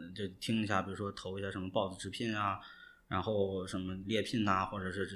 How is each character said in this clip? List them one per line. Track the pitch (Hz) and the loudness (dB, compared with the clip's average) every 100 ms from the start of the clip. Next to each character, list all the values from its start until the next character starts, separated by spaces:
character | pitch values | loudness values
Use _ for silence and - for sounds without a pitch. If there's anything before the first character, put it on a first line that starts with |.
| 85 95 | -10 -6
就 | 98 90 | -8 -4
听 | - 113 | 0 2
一 | 107 | 4
下， | 98 | 2
比 | 95 | 2
如 | 92 | -2
说 | 101 | -4
投 | - 92 95 | -4 -6 -4
一 | |
下 | 98 | -4
什 | 98 | -2
么 | 92 | 0
报 | 107 95 | 2 0
纸 | 90 | -2
直 | 95 | -6
聘 | - 120 | -4 -2
啊， | 107 101 98 - - - - - | 0 0 0 -6 -18 -20 -20 -4
然 | 95 | 0
后 | 110 104 98 95 92 | 2 4 2 0 -2
什 | 92 | -2
么 | 92 92 101 | -2 -4 0
猎 | 110 | 0
聘 | 101 120 101 | 2 2 4
啊， | 95 95 | 4 4
或 | 101 | 0
者 | 92 | -2
是 | 92 92 | -2 -4